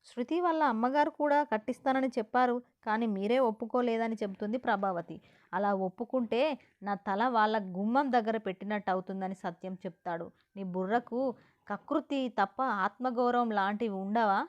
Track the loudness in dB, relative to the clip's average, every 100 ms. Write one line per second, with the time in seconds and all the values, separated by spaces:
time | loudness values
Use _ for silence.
0 | -12 -8 -2 2 2 2 2 2 2 2
1 | 2 2 2 4 2 -2 -4 -4 0 0
2 | 0 -2 -2 2 2 0 -6 _ -4 -2
3 | 0 -2 0 2 2 0 -2 0 0 0
4 | -2 -2 -6 -4 -4 -2 0 0 0 -4
5 | -8 -16 _ _ _ 0 0 2 -2 -4
6 | -4 -2 0 0 0 -2 _ _ -6 -6
7 | -2 0 2 4 2 0 -4 -4 0 2
8 | 4 2 2 -2 -4 -6 -4 -4 -2 -2
9 | -2 -6 -6 -6 -8 -8 -10 -8 -10 -10
10 | -8 -6 -8 _ _ -10 -6 -4 0 0
11 | 0 -4 -2 -4 _ _ -10 -10 -2 -2
12 | 0 -2 -2 0 -2 0 -2 0 -2 -2
13 | -4 0 2 2 2 2 0 0 -2 -2
14 | -2 2 4 2